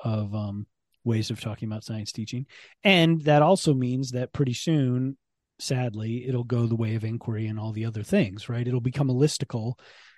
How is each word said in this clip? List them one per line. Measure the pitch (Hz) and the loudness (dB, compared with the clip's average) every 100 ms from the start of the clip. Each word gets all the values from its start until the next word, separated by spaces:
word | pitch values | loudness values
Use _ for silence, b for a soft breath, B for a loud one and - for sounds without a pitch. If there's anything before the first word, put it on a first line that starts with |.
of, | 117 110 101 | -4 -2 -2
um, | 107 104 101 107 _ _ _ | -4 -4 -6 -10 _ _ _
ways | 120 110 107 | 0 0 0
of | 110 | -6
talking | 113 104 110 | -8 -8 -8
about | 107 | -8
science | - 110 104 | -8 -8 -8
teaching. | - 107 123 135 b b b | -8 -8 -8 -10 b b b
And | 202 185 165 165 | 4 6 6 4
that | 151 147 | 6 6
also | 151 190 160 | 6 4 4
means | 135 123 127 131 | 2 2 -2 -2
that | 123 127 | -4 -4
pretty | - 135 | -2 -2
soon, | 120 - 156 127 123 131 139 _ _ _ - | 0 0 2 2 0 -2 -6 _ _ _ -10
sadly, | - 131 123 107 110 117 123 | -4 -2 -2 -4 -4 -4 -2
it'll | 123 | -4
go | 120 123 | 0 0
the | 117 | 2
way | 113 113 | 0 0
of | 110 | -2
inquiry | 110 117 - 107 110 | -4 -6 -4 -4 -4
and | 107 | -4
all | 107 | -6
the | 107 | -4
other | 113 110 | -6 -6
things, | 101 202 113 101 - | -2 0 0 -4 -6
right? | 120 120 | -4 -2
It'll | 127 | 0
become | 120 131 135 | -2 0 0
a | |
listicle | 127 151 - - 117 110 123 b b b | 4 2 2 -6 -6 -6 -8 b b b